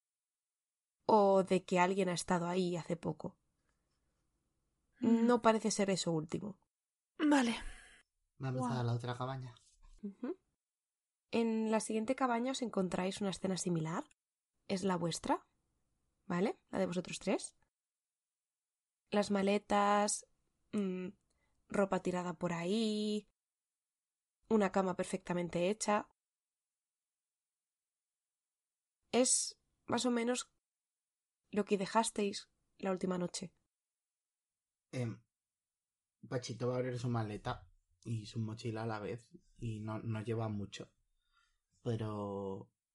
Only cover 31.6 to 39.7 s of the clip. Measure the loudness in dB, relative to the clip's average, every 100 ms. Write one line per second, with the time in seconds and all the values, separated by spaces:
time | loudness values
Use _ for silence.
31.6 | 0 0 2 0 0 0 -2 -4 -12 _
32.6 | _ -8 -4 -2 -2 -2 -4 -6 -12 -14
33.6 | _ _ _ _ _ _ _ _ _ _
34.6 | _ _ _ -6 -6 -6 _ _ _ _
35.6 | _ _ _ _ _ _ -8 -8 -6 -4
36.6 | -2 0 -2 -2 -2 -2 -2 -4 -6 -8
37.6 | -12 _ _ _ -6 -6 -6 -6 -6 -6
38.6 | -6 -4 -4 -4 -6 -8 -12 -20 -20 -12
39.6 | -8